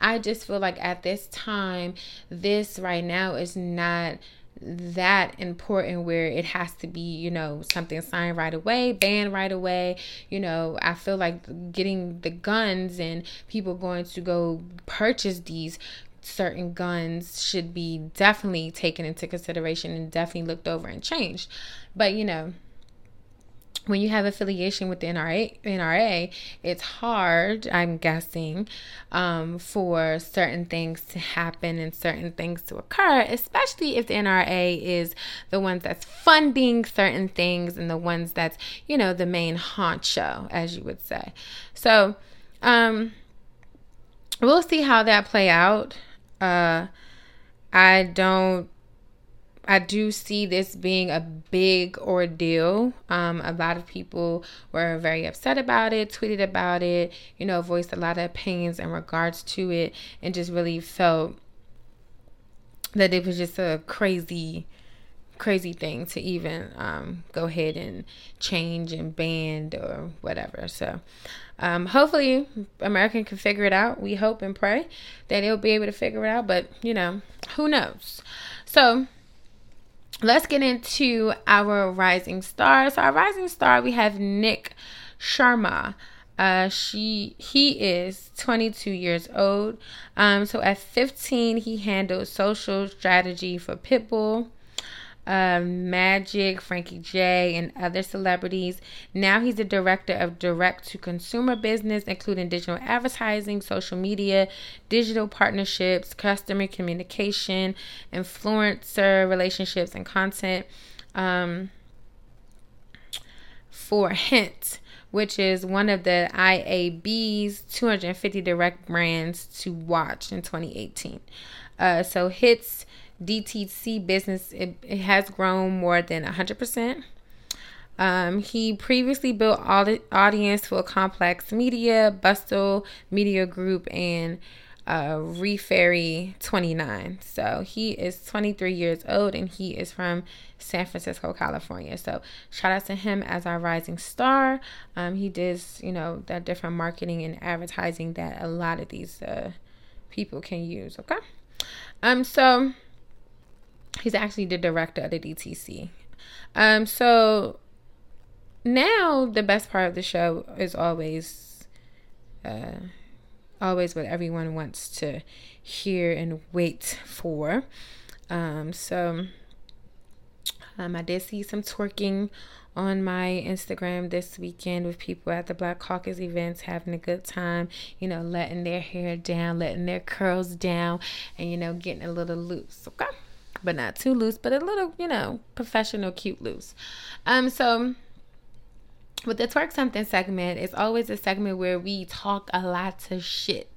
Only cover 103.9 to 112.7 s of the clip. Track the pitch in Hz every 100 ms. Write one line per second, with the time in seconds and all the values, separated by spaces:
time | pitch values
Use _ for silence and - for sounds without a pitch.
103.9 | 180 190 202 202 196 190 - - - -
104.9 | 226 226 220 214 - 208 196 196 - 185
105.9 | 180 - - 202 196 - 196 196 - 175
106.9 | 170 180 - 202 202 - 190 190 190 -
107.9 | - - - 185 - 208 214 208 - -
108.9 | - 196 190 190 185 185 185 185 - 175
109.9 | 185 180 190 190 - 190 185 - - -
110.9 | - - - 185 180 175 175 190 - -
111.9 | - - - - - - - -